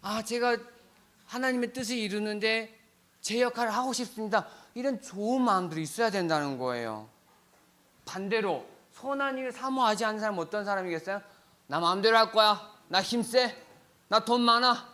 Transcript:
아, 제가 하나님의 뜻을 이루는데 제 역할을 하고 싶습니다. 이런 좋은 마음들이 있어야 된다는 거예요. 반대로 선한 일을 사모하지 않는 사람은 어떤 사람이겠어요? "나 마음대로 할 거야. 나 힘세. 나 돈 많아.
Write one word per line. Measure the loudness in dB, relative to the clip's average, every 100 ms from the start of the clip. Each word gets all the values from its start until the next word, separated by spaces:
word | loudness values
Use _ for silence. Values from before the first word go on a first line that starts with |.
아, | -6 -6
제가 | -4 -2 0 0 -4 -20 _ _ _ _ _
하나님의 | -4 -2 0 -2
뜻을 | -4 -4 -4
이루는데 | -2 -2 -4 -2 0 -2 -4 -16 _ _ _ _
제 | -4 0
역할을 | 0 0 -2
하고 | 0 -2
싶습니다. | -4 -6 -8 -2 -2 -2 -16 -16
이런 | -6 -4 -4
좋은 | -8 -6 -2 2
마음들이 | 2 2 0 -6
있어야 | -8 -2 -2
된다는 | 0 0 0 -2 -4
거예요. | -4 -4 -6 -8 -12 _ _ _ _ _ _ _ _ _
반대로 | -14 -10 -4 -2 -2 -4 -6 -20 _
선한 | -14 -8 -4 -4 -4
일을 | -8
사모하지 | -8 -6 0 0 2
않는 | -2 -2
사람은 | -4 -4
어떤 | -4 -6
사람이겠어요? | -4 -4 -2 -6 -6 -10 -10 -20 _ _ _
"나 | -2
마음대로 | 0 2 4 4
할 | 8
거야. | 8 8 4 -2 -20 _
나 | -2
힘세. | 0 -2 2 2 2 -4 -20 -20 _ _ _
나 | 0
돈 | 4 2
많아. | 6 4 4 2 -4